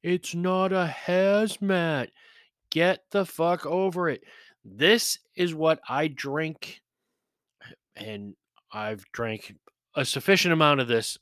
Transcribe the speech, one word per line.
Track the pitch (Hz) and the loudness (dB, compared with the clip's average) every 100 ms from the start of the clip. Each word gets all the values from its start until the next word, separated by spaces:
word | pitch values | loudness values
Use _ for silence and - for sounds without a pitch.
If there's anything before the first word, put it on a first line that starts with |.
It's | 170 180 - 170 | 0 -2 -2 -4
not | 180 185 190 | 0 2 2
a | 190 175 - - | 0 -2 -4 -2
hazmat." | 180 196 208 220 - 196 185 170 147 120 _ - - _ _ _ | 2 4 4 0 -2 0 0 0 -2 -4 _ -20 -20 _ _ _
Get | 160 175 185 _ | 2 2 2 _
the | 202 185 | -2 -2
fuck | - 165 175 151 | 0 0 0 -2
over | 175 190 175 175 | -2 0 0 -2
it. | 127 - - - _ | -2 -8 -20 -20 _
This | - 101 160 226 - - _ - | -20 0 2 4 2 -4 _ -2
is | 175 156 | -2 2
what | 160 160 - | 2 2 -2
I | 131 156 | -2 -2
drink, | 135 139 143 160 151 - - _ _ _ _ _ _ _ _ - - _ - | -4 -6 -4 -6 -8 -16 -18 _ _ _ _ _ _ _ _ -20 -20 _ -16
and | 104 104 101 - _ _ _ | -12 -12 -14 -18 _ _ _
I've | 113 107 107 - | -8 -8 -8 -12
drank | - 117 110 - 101 _ _ _ - | -6 -6 -6 -12 -20 _ _ _ -4
a | |
sufficient | 131 139 - 196 180 | -2 -2 2 4 4
amount | 165 151 143 | 4 4 4
of | 120 | 2
this | 117 - - | 0 0 -10